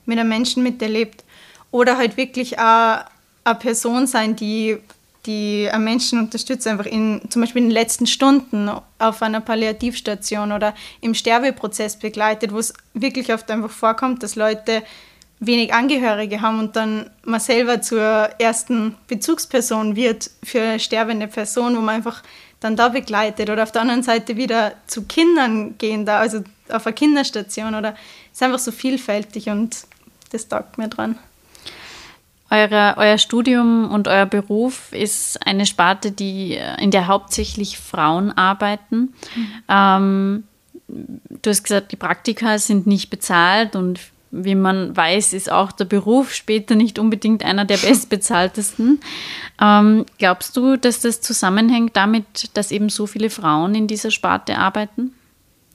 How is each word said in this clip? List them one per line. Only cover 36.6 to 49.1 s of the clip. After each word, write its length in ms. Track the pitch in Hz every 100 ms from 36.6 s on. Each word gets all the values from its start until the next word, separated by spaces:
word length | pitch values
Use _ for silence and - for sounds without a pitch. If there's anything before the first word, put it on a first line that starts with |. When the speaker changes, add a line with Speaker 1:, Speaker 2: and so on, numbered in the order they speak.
| - -
Speaker 2:
in 120 | 196
der 160 | 196 180
hauptsächlich 720 | 196 - - 214 - 202 -
Frauen 520 | - 185 156 170 202 -
arbeiten. 800 | 185 196 208 208 - 226 254 - -
Speaker 1:
Mhm. 140 | - 220 220 -
Speaker 2:
Ähm, 760 | 196 196 190 196 196 196 208 220 _ _ - -
du 600 | - - - - - 214
hast 120 | 202
gesagt, 300 | - 202 202
die 40 | 202
Praktika 640 | 175 180 - 214 233 214
sind 280 | - 202 190
nicht 220 | 196 -
bezahlt 640 | - - 175 175 202 220
und 260 | 202 180 180 - _ -
wie 200 | - 185
man 400 | 196 190 190 180
weiß, 380 | 185 165 196 202
ist 180 | 190 -
auch 220 | 180 190
der 140 | - 190
Beruf 480 | 202 202 247 269
später 400 | - - 214 208
nicht 240 | 214 220 202
unbedingt 440 | 220 208 214 220
einer 220 | - 190
der 120 | 202 196
Speaker 1:
<laughs> 20 |
Speaker 2:
bestbezahltesten. 1200 | 190 262 - 208 - 180 185 214 202 - 233 285 -